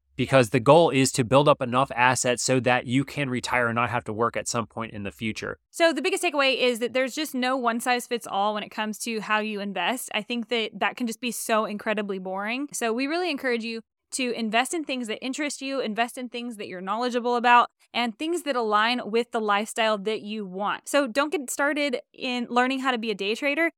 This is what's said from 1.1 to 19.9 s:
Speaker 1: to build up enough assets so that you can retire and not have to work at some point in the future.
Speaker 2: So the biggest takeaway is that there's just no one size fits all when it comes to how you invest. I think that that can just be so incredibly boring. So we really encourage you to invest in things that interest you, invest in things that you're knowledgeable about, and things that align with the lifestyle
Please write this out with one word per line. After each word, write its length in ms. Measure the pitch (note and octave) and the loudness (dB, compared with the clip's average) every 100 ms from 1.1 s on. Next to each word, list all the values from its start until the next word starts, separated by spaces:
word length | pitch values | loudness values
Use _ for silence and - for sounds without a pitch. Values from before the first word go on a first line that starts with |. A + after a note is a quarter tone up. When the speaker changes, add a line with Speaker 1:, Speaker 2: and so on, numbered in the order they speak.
Speaker 1:
to 140 | - A2+ | 2 4
build 220 | C3+ D3 | 6 6
up 140 | C#3 | 4
enough 300 | B2+ B2 C3+ A#2 | 2 0 0 4
assets 460 | B2+ B2 B2+ B2 | 4 4 2 0
so 160 | - C3 | 2 2
that 240 | B2 B2 C3 | 4 2 2
you 180 | C3 | 0
can 260 | C#3+ - C3+ | 0 -2 -4
retire 380 | B2 - B2 A#2+ | -4 -2 0 0
and 80 | A2+ | 2
not 140 | A#2+ | 0
have 140 | A#2 - | 0 -4
to 80 | |
work 240 | G#2 A#2 G#2+ | -2 -2 -2
at 100 | G#2+ | -4
some 180 | A#2+ G#2+ | -4 -4
point 280 | - A2+ | -6 -10
in 100 | G#2+ | -8
the 80 | G2 | -10
future. 460 | - A2 G#2 G#2 - _ | -6 -6 -4 -6 -8 _
Speaker 2:
So 200 | - E4 | 2 2
the 80 | D4+ | 2
biggest 220 | F4 F#4 | 0 0
takeaway 340 | F4 C#4+ C4+ C4 | 0 2 2 2
is 220 | B3 A#3 | 2 0
that 140 | A#3+ | -2
there's 220 | B3+ C4 D4 | 0 -2 -2
just 200 | D#4 B3+ | -6 -2
no 200 | B3+ C4 | -2 0
one 220 | A#3 A#3 | 0 0
size 280 | B3+ B3 - | 0 0 -2
fits 180 | A#3+ - | -6 -4
all 280 | G3 G#3 | -2 0
when 100 | G#3+ | -2
it 60 | - | -6
comes 260 | - G#3+ G#3 | -6 -6 -6
to 220 | A#3 A3 | -6 -6
how 180 | F#3+ G#3+ | 0 0
you 200 | A3 G#3 | 0 -4
invest. 480 | G3+ F#3 F3 A#3+ - | -2 0 0 -2 -4
I 80 | G#3+ | -6
think 280 | - A#3+ A3 | -4 -4 -2
that 220 | A#3+ A3 F#3+ | -2 -2 -2
that 180 | G#3 - | -2 -2
can 100 | A#3+ | -6
just 140 | A3 | -4
be 100 | B3 | -6
so 340 | - - G#3+ G#3 | -4 0 0 0
incredibly 540 | G#3 A#3 G#3 G3+ F#3+ | -2 -2 -2 -2 -6
boring. 480 | F#3 F#3+ G#3 B3+ C#4+ | -6 -6 -4 -6 -6
So 180 | - A#3 | -4 -2
we 140 | A3+ C#4 | 0 -2
really 220 | E4+ F4+ | -2 -2
encourage 340 | C#4+ C4 A#3+ | -2 -2 -2
you 180 | A3+ A3+ - _ _ | -2 -8 -12 _ _
to 200 | - B3 | -4 -2
invest 420 | - A3 A3+ C4 | -2 0 2 2
in 120 | F4 D4 | 0 -4
things 220 | B3+ A3+ | -4 -6
that 140 | - | -6
interest 400 | B3+ C4 D4 - | -6 -4 -4 -6
you, 200 | C4+ C4+ | -4 -4
invest 360 | A3+ G#3 A#3+ - | -2 -2 -4 -6
in 120 | B3 | -10
things 260 | A#3+ A#3+ G#3 | -10 -10 -10
that 140 | G3+ | -10
you're 100 | F3+ | -8
knowledgeable 560 | F#3+ G#3+ B3 A#3+ A#3+ A#3+ | -4 -2 -2 0 0 2
about, 340 | A#3+ A#3+ - _ _ | 6 8 6 _ _
and 240 | A3+ A#3+ - | -4 -4 -2
things 260 | D#4 E4+ | -2 -2
that 120 | C#4+ B3 | -2 -2
align 460 | A3 G#3 A3+ B3 | 2 2 2 0
with 280 | G#3 A3+ A#3+ | 0 0 0
the 100 | A#3 | -2
lifestyle 560 | G#3+ G3+ G#3+ - A3 | 0 0 0 0 0